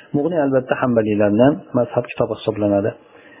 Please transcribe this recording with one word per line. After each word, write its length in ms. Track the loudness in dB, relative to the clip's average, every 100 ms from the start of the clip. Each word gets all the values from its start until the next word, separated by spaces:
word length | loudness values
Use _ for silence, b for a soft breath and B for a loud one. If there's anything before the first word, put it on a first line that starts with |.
| B
Mughni 280 | -4 -2 0
albatta 360 | 0 0 0
hanbaliylarning 800 | -2 0 0 0 2 2 4 4 2 -4
mazhab 340 | -4 -2 -2
kitobi 300 | -6 -4 -4
hisoblanadi. 560 | -4 -6 -2 0 0 0 -6 _ B B B